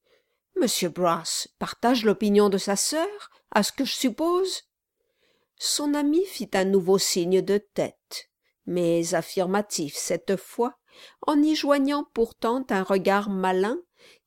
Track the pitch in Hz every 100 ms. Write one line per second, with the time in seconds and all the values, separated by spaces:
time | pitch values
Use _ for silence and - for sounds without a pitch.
0 | _ _ _ _ _ 381 262 - 180 170
1 | 175 165 156 - - - 180 - 233 254
2 | 214 190 208 202 208 190 202 196 - 302
3 | 381 415 - _ - 214 202 - 254 -
4 | 262 214 330 359 381 - - _ _ _
5 | _ _ _ _ _ - - - 294 294
6 | 294 320 392 - 214 196 190 196 175 196
7 | - 185 170 185 185 202 - - 143 -
8 | - - - _ _ _ - 175 170 170
9 | 170 175 - - 180 202 208 - 143 -
10 | - 170 - 185 - - 240 - _ -
11 | - - - 294 302 311 285 285 277 285
12 | 285 - 226 - 226 254 262 196 190 196
13 | 180 196 202 190 185 185 202 330 - _
14 | - _